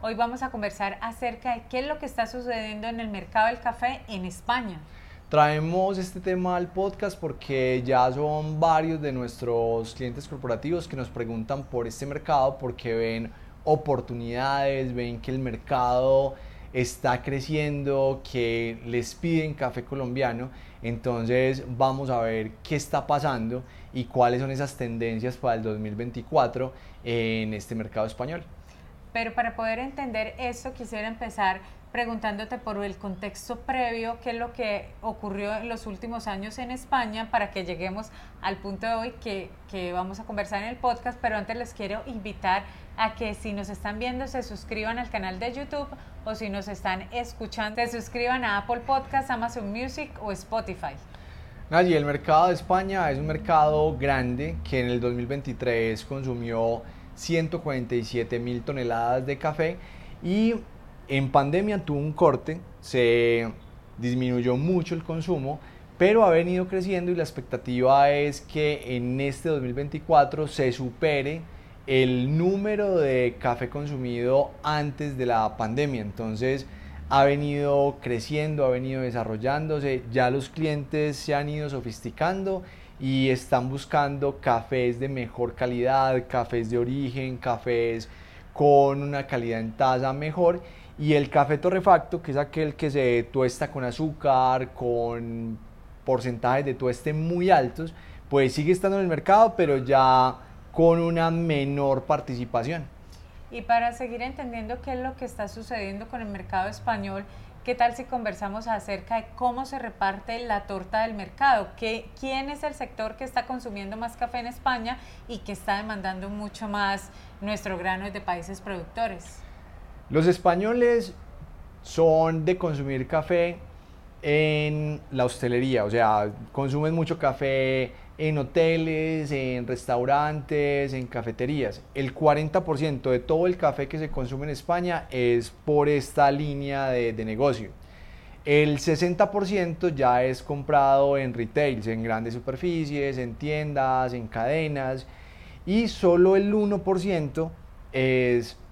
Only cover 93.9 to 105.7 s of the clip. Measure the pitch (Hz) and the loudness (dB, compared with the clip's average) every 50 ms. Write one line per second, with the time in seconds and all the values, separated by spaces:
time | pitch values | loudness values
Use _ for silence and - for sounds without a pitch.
93.9 | 120 - 156 156 147 - - 147 135 127 127 127 131 131 131 127 - - 127 123 | -2 -2 -2 -4 -4 -2 2 4 6 6 6 4 4 2 0 -4 -6 -4 -2 0
94.9 | 120 117 117 117 117 117 117 117 117 117 113 113 110 110 - - - - - - | 0 2 0 -2 -2 -4 -6 -6 -6 -6 -6 -6 -6 -8 -12 -16 -18 -20 -20 -20
95.9 | - - - - 131 123 113 127 120 110 113 123 127 135 143 135 127 123 131 127 | -20 -10 0 0 0 2 2 -2 -4 0 2 2 2 2 2 0 -2 0 0 0
96.9 | 120 - - 156 151 151 160 165 175 175 175 190 185 156 131 120 - - 160 165 | 0 0 -2 -2 -2 0 0 0 0 2 6 6 6 6 6 2 -2 -6 -8 -8
97.9 | 165 - - - - - - - 139 139 135 131 131 147 151 151 185 180 185 196 | -10 -14 -16 -18 -18 -18 -8 2 4 6 6 6 4 2 4 4 4 4 4 2
98.9 | 196 196 196 180 165 147 135 - 190 208 226 226 226 - 180 151 143 135 131 123 | 2 2 2 2 0 0 4 6 8 8 8 8 8 4 4 4 4 2 4 4
99.9 | 139 135 131 131 127 131 127 127 123 - - - - - - - - - 165 170 | 6 8 8 8 8 8 8 6 4 -2 -12 -18 -18 -18 -18 -10 2 6 8 8
100.9 | 165 170 170 170 165 165 165 165 165 165 170 165 156 143 139 139 139 143 143 139 | 8 6 4 2 2 2 2 2 2 2 2 2 2 2 2 0 0 2 2 2
101.9 | 135 131 131 - 156 143 - - 127 120 123 117 - 120 117 131 165 170 147 - | 2 2 2 0 0 0 0 -4 -4 -4 -4 -2 -2 -2 -2 0 -4 -6 -6 -10
102.9 | - - - - - - - - - - - - - 233 202 - 233 233 233 240 | -14 -18 -20 -20 -18 -20 -20 -18 -18 -18 -16 -12 -12 -12 0 2 2 4 4 2
103.9 | 233 240 254 240 233 240 240 262 269 269 285 247 233 226 220 214 247 254 - - | -2 -4 -6 -6 -6 -6 -6 -6 -6 -6 -8 -8 -6 -8 -6 -6 -6 -6 -6 -6
104.9 | 262 254 254 262 262 - 262 247 - - 214 196 - 220 226 - | -4 -4 -4 -4 -6 -6 -10 -10 -6 -6 -8 -8 -8 -12 -10 -8